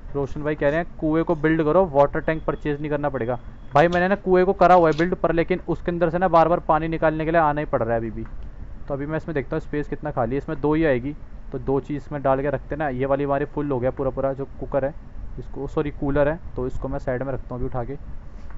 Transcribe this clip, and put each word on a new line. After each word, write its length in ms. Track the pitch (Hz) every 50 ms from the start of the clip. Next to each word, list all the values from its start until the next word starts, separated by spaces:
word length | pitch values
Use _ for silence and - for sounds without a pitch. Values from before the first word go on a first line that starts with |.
| - - -
रोशन 280 | 143 139 127 - 151 143
भाई 120 | 151 156
कह 140 | 147 156 143
रहे 100 | 147 165
हैं, 80 | 175 - - -
"कुएं 260 | 165 156 156 165 165
को 100 | 170 175
build 280 | 151 143 156 160 160 156
करो, 200 | 151 156 180 190
water 340 | 156 135 139 143 143 - 160
tank 240 | - - 160 160 -
purchase 360 | - 143 - - 151 143 139
नहीं 100 | 151 147
करना 180 | 147 143 143 143
पड़ेगा।" 300 | 135 127 113 117 123 117 - - - - - - -
भाई, 140 | 143 160 170
मैंने 200 | 175 175 180 185
ना 60 | 202
कुएं 300 | 196 - 185 185 180 185
को 60 | 185 196
करा 220 | 196 180 175 180
हुआ 160 | 180 170 156
है 80 | 151 147
build 160 | 170 180 180
पर, 180 | - - 165 160
लेकिन 280 | 165 160 - 185 175 - -
उसके 220 | 160 - - 180
अंदर 200 | 175 170 170 165
से 80 | 151 175
ना 100 | 190 180
बार 200 | 165 165 160 160
बार 120 | 175 170
पानी 280 | - - 160 156 160 165
निकालने 360 | 165 156 165 156 156 156 160
के 60 | 156
लिए 100 | 165 170
आना 200 | 160 147 143 147
ही 60 | 151
पड़ 160 | - - 123 113
रहा 120 | 113 117
है 60 | 117
अभी 100 | 117 113
भी। 160 | 104 113 113 - - - - - - - - - - - -
तो 120 | - 143
अभी 120 | 135 143
मैं 100 | 147 156
इसमें 180 | 156 - - 156
देखता 220 | 143 127 - 160
हूँ 40 | 160 -
space 260 | - - 147 143 -
कितना 220 | 220 220 - 151
खाली 220 | 139 139 120 113 131
है, 60 | 135
इसमें 220 | - - 156 139
दो 120 | 135 147 156
ही 100 | 156 165
आएगी, 300 | 151 131 123 123 143 147 - - - - - - - -
तो 60 | 135
दो 180 | 123 127 135 139
चीज़ 160 | 135 - 147
इसमें 240 | 139 - - 147 147 131
डाल 200 | 139 135 135 139
के 80 | 147
रखते 260 | 135 127 - - 147
ना। 120 | 147 160 143
ये 160 | 127 127 135
वाली 180 | 135 139 135 143
हमारी 200 | 139 139 139 147
full 240 | 139 - 151 147 143
हो 80 | 135 123
गया 100 | 120 131 123
पूरा 180 | - 139 131
पूरा 220 | 123 135 135 135 135
जो 120 | 131 135 - - -
cooker 240 | - - - 139 131
है, 100 | 143 156 - - - - - - - - 131
इसको, 280 | 127 - - 135 139 135
sorry, 220 | - 165 147 147 -
cooler 360 | - 151 139 135 147 143 143
है, 100 | 160 175 - - -
तो 100 | - 127
इसको 220 | 127 - - - 131
मैं 100 | 135 139
side 220 | - 139 127 123 131
में 100 | 139 127
रखता 160 | 120 - -
हूँ 80 | 127
अभी 100 | 123 127
उठा 180 | 131 131 127 117
के। 120 | 117 139 - - - - - - - - - - - -